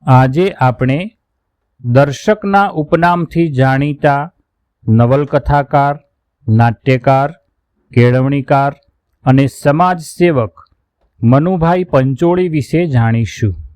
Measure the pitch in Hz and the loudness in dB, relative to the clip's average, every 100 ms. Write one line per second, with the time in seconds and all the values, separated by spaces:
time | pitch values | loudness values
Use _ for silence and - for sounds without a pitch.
0 | - 127 131 135 190 - 131 120 127 139 | 4 4 4 0 -2 0 -2 0 -2 -4
1 | 196 _ _ _ _ _ _ _ 120 123 | -6 _ _ _ _ _ _ _ 0 2
2 | 143 135 - 214 202 196 196 - 147 175 | 2 -2 -2 -2 0 0 0 -4 -2 0
3 | 170 175 165 170 165 131 131 131 147 147 | 0 0 -4 -2 -2 0 0 0 -2 -2
4 | 151 139 156 _ _ _ _ _ 113 113 | -2 -2 -4 _ _ _ _ _ 0 2
5 | 120 135 147 147 - 143 139 143 143 143 | 4 2 0 -4 0 -2 0 0 0 -4
6 | _ _ _ _ - 110 117 110 - 127 | _ _ _ _ -2 2 2 0 -2 0
7 | 127 135 143 170 _ _ _ _ _ 123 | 2 0 0 -8 _ _ _ _ _ 2
8 | 120 127 131 143 131 139 139 143 _ _ | 2 2 0 -2 0 0 0 -6 _ _
9 | _ _ - 131 139 - 151 147 180 180 | _ _ 0 2 2 -2 -2 0 0 -2
10 | 151 - 175 143 110 _ _ _ _ _ | -8 -2 0 0 -4 _ _ _ _ _
11 | _ _ 117 127 156 190 165 180 180 143 | _ _ 2 2 2 0 0 0 0 0
12 | 131 131 170 180 180 156 135 160 175 127 | 0 0 0 0 -2 -4 -2 -2 -2 0
13 | 117 117 113 - 110 87 - | 0 0 -4 -4 -4 -4 -14